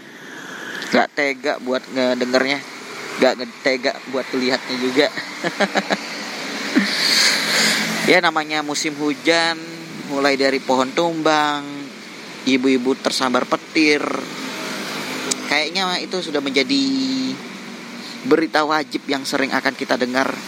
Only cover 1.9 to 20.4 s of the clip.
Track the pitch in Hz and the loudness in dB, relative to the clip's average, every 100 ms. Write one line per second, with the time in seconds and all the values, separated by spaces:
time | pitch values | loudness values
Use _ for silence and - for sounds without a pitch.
1.9 | 127 127 123 123 127 131 143 - - - | 0 2 2 4 4 4 0 -4 -12 -12
2.9 | - - - 127 117 123 - 139 131 131 | -12 -8 4 4 4 -4 -2 0 2 0
3.9 | - - 131 123 135 127 127 - 127 127 | -4 -4 -4 -2 -2 2 0 -2 -4 0
4.9 | 131 147 - - - 170 - 202 - - | 2 2 0 -10 -4 -4 0 0 0 -2
5.9 | - - - - - - - - - 196 | -2 -4 -8 -8 -8 -8 -6 -2 0 0
6.9 | - - - - - - - - - - | 0 2 4 4 2 0 2 2 0 0
7.9 | - - 175 175 156 151 156 147 143 160 | 0 4 6 6 2 0 -2 -2 -2 -2
8.9 | 147 147 135 131 165 165 165 165 165 165 | -2 -2 0 2 4 4 -2 -6 -12 -12
9.9 | - - 139 139 135 135 135 131 127 131 | -12 -6 0 2 4 2 2 2 2 2
10.9 | 147 170 160 156 151 151 147 143 143 139 | 2 0 2 4 4 4 0 -4 -10 -10
11.9 | 104 - - - - - 131 131 131 123 | -12 -14 -14 -14 -6 2 4 6 4 4
12.9 | 135 135 - 131 123 123 156 - 160 151 | 0 0 0 2 2 2 -2 -2 2 4
13.9 | 147 139 - - - - - - - - | 4 0 -4 -6 -8 -8 -8 -6 -6 -6
14.9 | - - - - - - 147 151 175 185 | -6 -6 -6 -4 -4 0 0 0 -2 -2
15.9 | 180 135 185 165 147 139 135 131 139 135 | -2 -4 -4 -2 -2 0 2 2 2 2
16.9 | 135 131 131 131 131 - - - - - | 2 0 0 -2 -4 -8 -12 -12 -12 -12
17.9 | - - - 131 156 160 151 151 156 139 | -12 -12 -6 4 4 4 2 4 2 0
18.9 | - - 139 135 139 135 131 135 131 135 | -4 -2 -4 0 0 2 2 0 0 0
19.9 | 131 123 127 131 - | 0 2 0 0 -2